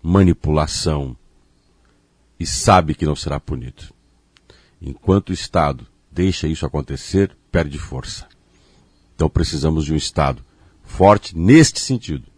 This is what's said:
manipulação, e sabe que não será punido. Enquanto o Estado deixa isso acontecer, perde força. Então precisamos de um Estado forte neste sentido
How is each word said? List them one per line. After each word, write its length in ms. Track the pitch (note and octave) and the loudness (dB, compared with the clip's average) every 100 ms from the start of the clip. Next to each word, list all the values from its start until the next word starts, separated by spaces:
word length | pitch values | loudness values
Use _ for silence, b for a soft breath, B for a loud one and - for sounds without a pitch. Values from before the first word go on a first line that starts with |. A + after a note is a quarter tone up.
manipulação, 1160 | E2+ F#2+ F#2 E2 D2 D#2 D2+ - - D2+ C2+ B1 _ _ _ _ _ _ _ _ _ _ _ _ | 2 4 4 2 0 -2 -2 -4 -4 -4 -6 -12 _ _ _ _ _ _ _ _ _ _ _ _
e 60 | E2+ | -8
sabe 480 | - - F#2 D#2+ | -2 4 4 2
que 120 | D#2 D#2 | -2 -2
não 100 | D2 | -4
será 240 | - C#2+ | -6 -8
punido. 440 | - C2+ B1 - - _ _ _ _ _ _ b b b | -8 -10 -10 -16 -20 _ _ _ _ _ _ b b b
Enquanto 480 | D#2 F2 - G2 F#2+ | -14 -8 0 0 0
o 40 | |
Estado 540 | F#2 - F2 D2+ C2 A#1 _ _ | -10 -4 -2 -2 -4 -14 _ _
deixa 360 | - F#2+ F2+ D#2 | -4 -2 -2 -4
isso 180 | D#2+ D2 | -4 -6
acontecer, 720 | D2+ C#2 C2+ - F#2+ G2 _ _ | -6 -8 -10 -4 0 0 _ _
perde 280 | F2+ D2+ C#2+ | -4 -2 -8
força. 480 | - B1+ - - - _ _ b b b b _ _ _ | -12 -12 -12 -16 -18 _ _ b b b b _ _ _
Então 140 | D#2+ | -2
precisamos 560 | - D#2+ D#2+ D#2 D#2+ D2+ | 0 -2 -2 -2 0 -2
de 80 | |
um 20 | D#2 | -2
Estado 480 | - - C#2 C2 - b b b | -4 -2 -2 -4 -12 b b b
forte 540 | - - F#2+ G2+ - E2 | -20 4 6 6 2 -2
neste 420 | F2 D3 D3+ - | 6 8 6 2
sentido 480 | - B2+ - C#2+ B1 | -6 -6 -6 -12 -12